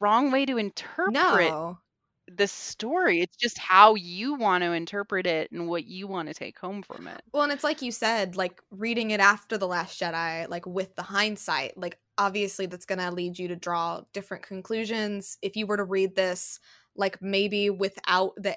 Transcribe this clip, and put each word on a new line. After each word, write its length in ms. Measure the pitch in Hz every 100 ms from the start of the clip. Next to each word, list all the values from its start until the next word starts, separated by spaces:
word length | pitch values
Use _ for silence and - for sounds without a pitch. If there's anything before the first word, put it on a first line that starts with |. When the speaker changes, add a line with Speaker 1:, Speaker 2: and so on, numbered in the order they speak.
Speaker 1:
wrong 300 | 208 226 277
way 140 | 262 277
to 100 | 240
interpret 1000 | 202 - - - 370 269 359 190 170
Speaker 2:
No. 240 | 151 170 180 _ _ _ _ -
Speaker 1:
the 200 | 180 196
story. 720 | - - - 220 349 359 170
It's 140 | 180 -
just 220 | 240 -
how 360 | - 185 214 214
you 380 | 175 180 247
want 300 | 294 214 180
to 80 | 175
interpret 540 | 170 170 202 202 190 185
it 260 | 160 -
and 160 | 170 170
what 160 | 170 -
you 200 | 185 196
want 200 | 190 156
to 60 |
take 240 | - - -
home 240 | 185 202
from 260 | - - 85
it. 140 | - -
Speaker 2:
Well, 100 | 285
and 80 | 294
it's 120 | 285
like 160 | 302 311
you 120 | 247
said, 440 | 220 220 226 190 180
like, 240 | 185 - _
reading 400 | 196 226 233 220
it 100 | 208
after 360 | 196 208 - 214
The 100 | 185
Last 320 | 175 170 -
Jedi, 500 | 175 165 165 165 165
like, 160 | 175 185
with 280 | 180 190 -
the 60 |
hindsight, 760 | 180 196 214 208 - 151 135 -
like, 200 | 180 - _ -
obviously 480 | 202 202 196 - 185
that's 180 | 180
gonna 260 | - 185 180
lead 280 | 175 180 180
you 100 | 180
to 80 | 175
draw 460 | 175 170 170 170 -
different 300 | 202 196 185
conclusions. 960 | - 190 185 220 220 226 208 202 196 -
If 160 | 196 214
you 100 | 208
were 120 | 208
to 60 |
read 300 | 196 190 190
this, 460 | 190 185 180 - - _ - _
like, 280 | - 196 -
maybe 480 | 190 196 202 202 202
without 640 | 190 190 - - 185 190 -
the 180 | 196